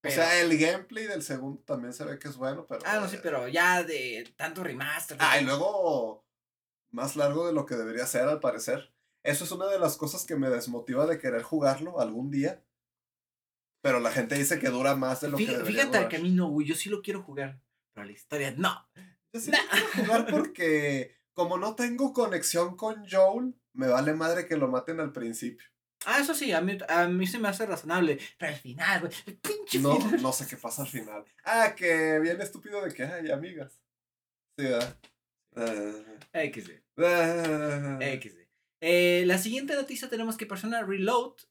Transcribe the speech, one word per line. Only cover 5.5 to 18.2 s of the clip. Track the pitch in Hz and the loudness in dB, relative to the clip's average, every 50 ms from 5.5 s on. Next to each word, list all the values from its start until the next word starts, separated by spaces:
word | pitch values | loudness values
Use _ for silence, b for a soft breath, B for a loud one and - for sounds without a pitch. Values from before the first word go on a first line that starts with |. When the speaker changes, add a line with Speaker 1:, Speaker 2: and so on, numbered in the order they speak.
| 139 143 165 196 - 302 277 165 151 131 117 110 107 - _ _ _ _ _ _ _ _ _ _ _ _ _ _ | 0 0 0 0 0 0 0 2 2 0 0 -4 -6 -12 _ _ _ _ _ _ _ _ _ _ _ _ _ _
Speaker 2:
más | - 117 127 139 - | -8 -6 -6 -6 -2
largo | 151 143 143 143 156 170 | 0 0 2 2 0 0
de | 175 165 | 0 0
lo | 151 135 | 0 -2
que | - 123 | -2 -4
debería | 120 113 113 113 113 127 | -4 -4 -4 -4 -4 -4
ser, | 127 - 120 123 143 | -2 0 0 2 2
al | 151 - | 0 0
parecer. | - 131 - - - - 127 143 - _ _ _ _ _ _ _ _ | 0 -2 -2 -2 -2 -4 -4 -4 -4 _ _ _ _ _ _ _ _
Eso | - 143 143 175 | -2 -2 -2 -2
es | 151 | -4
una | 165 175 185 | -6 -4 -2
de | 196 196 190 | 0 2 2
las | 180 156 143 | 2 2 0
cosas | - 156 147 - - - | 4 2 2 2 2 -4
que | - 170 | -2 0
me | 143 135 131 | 0 2 2
desmotiva | 127 120 120 127 120 120 - - 127 131 147 | 2 2 0 -4 -6 -6 -4 -2 2 2 4
de | 160 165 - | 4 2 2
querer | - 131 120 113 117 | 0 0 0 0 -2
jugarlo | - 156 156 143 135 135 131 151 175 175 - | 0 0 4 4 4 4 2 -2 -6 -2 0
algún | 120 110 107 113 127 143 | 0 0 0 -4 -6 -2
día. | 143 139 139 151 - - _ _ _ _ _ _ _ _ _ _ _ _ _ _ _ _ _ _ _ _ _ _ _ _ _ | 0 0 0 0 -2 -6 _ _ _ _ _ _ _ _ _ _ _ _ _ _ _ _ _ _ _ _ _ _ _ _ _
Pero | 139 127 123 | 2 2 2
la | 120 113 | 2 2
gente | 113 131 120 110 139 | 0 0 -2 0 0
dice | 143 139 139 - - | 0 0 0 0 0
que | - 135 | 0 0
dura | 123 123 131 139 139 | 0 2 2 2 2
más | 135 131 131 131 131 | 2 0 -2 -2 -2
de | - 143 | -2 -4
lo | 143 | -2
que | 143 214 | 0 0
Speaker 1:
Fí-, | - | 0
Speaker 2:
debería | 254 247 - | 0 -2 -2
Speaker 1:
fíjate | 175 208 240 285 277 254 214 | -2 0 0 0 2 2 2
Speaker 2:
durar. | 185 285 | 2 2
Speaker 1:
que | - | -2
a | 156 | -2
mí | 170 180 | 2 4
no, | 185 180 180 165 | 4 4 4 2
güey. | 147 151 151 | 0 0 0
Yo | 147 160 | 0 -2
sí | - - 196 | -4 -2 -4
lo | 208 202 196 | -4 -6 -4
quiero | - 196 196 190 | -6 -8 -8 -8
jugar, | - 139 139 139 135 135 - _ _ _ _ _ _ _ | -12 -10 -8 -8 -8 -10 -14 _ _ _ _ _ _ _
pero | - 104 | -16 -16
la | 101 104 | -16 -16
historia | - | -20